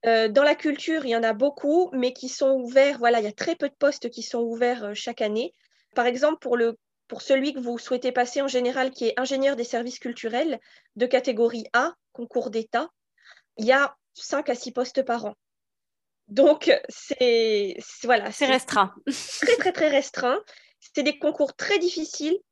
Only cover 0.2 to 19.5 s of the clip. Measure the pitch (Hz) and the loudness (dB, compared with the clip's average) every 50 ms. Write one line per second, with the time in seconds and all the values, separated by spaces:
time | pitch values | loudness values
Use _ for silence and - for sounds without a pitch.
0.2 | 226 220 214 277 285 302 339 320 - 311 285 294 - - 320 320 269 262 233 233 | 2 4 4 4 4 4 4 2 0 -4 -4 -2 -4 -4 -4 -2 -2 0 0 0
1.2 | 233 226 220 208 254 294 - - - 285 302 349 370 349 262 262 247 254 254 - | 0 0 0 2 0 0 0 -2 -2 2 2 2 2 2 0 -2 -2 -2 -2 -4
2.2 | - 254 - - 285 269 269 262 247 240 247 269 269 285 285 247 240 233 240 233 | -12 -12 -4 0 2 2 2 2 -2 2 4 6 6 6 2 2 2 2 2 2
3.2 | 214 208 208 - - - 339 - 294 285 _ _ - 277 285 - - 240 233 - | 0 -2 -6 -4 -4 -4 -2 -2 -4 -6 _ _ 0 0 0 -2 -8 -10 -10 -10
4.2 | 226 - - 240 233 233 233 226 247 240 247 240 214 208 208 214 - 247 233 - | -12 -6 -4 -4 -2 -2 -2 0 0 0 0 -2 -6 -10 -10 -8 -10 -10 -6 -4
5.2 | 226 208 208 220 254 349 _ _ _ _ _ _ _ _ _ - 240 247 247 254 | -4 -2 -2 -2 -4 -6 _ _ _ _ _ _ _ _ _ 0 0 2 2 2
6.2 | 277 302 320 - - 262 240 240 233 233 226 _ _ _ _ _ _ _ 233 226 | 2 0 0 0 -2 -2 0 2 2 0 -2 _ _ _ _ _ _ _ -16 -14
7.2 | - - 269 269 269 294 262 262 247 240 240 233 - - 262 247 254 254 254 254 | 0 2 2 2 2 -2 -4 -4 -6 -6 -8 -8 -6 -4 -4 -2 -2 -2 0 0
8.2 | 247 240 - 285 277 277 254 247 247 247 262 269 262 262 262 - 240 226 - - | -2 0 0 -4 -4 0 -2 0 -2 0 0 0 -2 -2 -2 -2 -2 -2 0 -2
9.2 | 262 262 277 262 269 277 277 226 240 240 - 233 240 247 247 - - 247 233 - | -2 -2 -2 0 0 0 0 0 -4 -4 -4 -4 -4 -6 -10 -10 -10 -10 -10 -8
10.2 | - 226 220 247 311 339 262 - _ _ _ _ _ _ _ 208 240 247 - 254 | -8 -4 -2 0 0 -2 -2 -6 _ _ _ _ _ _ _ -4 -2 2 2 0
11.2 | 254 285 240 208 233 233 226 233 214 - - 240 262 339 349 _ _ _ _ - | 0 0 0 2 2 0 0 -2 -10 -2 0 0 0 0 -4 _ _ _ _ -16
12.2 | 240 - - 254 - 240 202 226 220 - - 233 302 339 _ _ _ _ _ _ | -16 -6 -6 -4 -4 -2 -4 -6 -6 -2 -4 -4 -4 -4 _ _ _ _ _ _
13.2 | _ - - _ _ _ _ - 220 226 262 277 285 269 - _ _ _ _ - | _ -20 -20 _ _ _ _ -6 2 4 4 4 4 0 -2 _ _ _ _ -18
14.2 | - - - 277 302 - 247 240 - 254 208 - 254 262 - 269 269 269 233 233 | -8 -4 -4 -4 -2 -2 -4 -4 -6 -8 -4 -4 -6 -2 -2 -4 -2 -2 -2 -4
15.2 | 214 208 214 _ _ _ _ _ _ _ _ _ _ _ _ _ _ _ _ _ | -4 -8 -12 _ _ _ _ _ _ _ _ _ _ _ _ _ _ _ _ _
16.2 | _ _ 208 214 269 294 302 294 - 330 - - - - - - - - 285 - | _ _ 4 6 6 6 6 4 4 4 4 4 2 -10 -18 -18 -10 -10 -2 0
17.2 | 254 247 233 226 226 220 214 208 202 196 - - 233 - - - - 233 247 220 | 2 4 4 4 2 2 2 0 0 -2 -6 -10 -14 -18 -18 -10 0 0 0 2
18.2 | 202 - 208 - 294 262 262 254 - - - 247 196 190 - - _ - 269 - | 0 -4 -4 -2 2 2 2 2 0 0 0 0 0 0 -2 -10 _ -8 -6 -6
19.2 | - - - - - - | -8 -10 -6 -2 2 2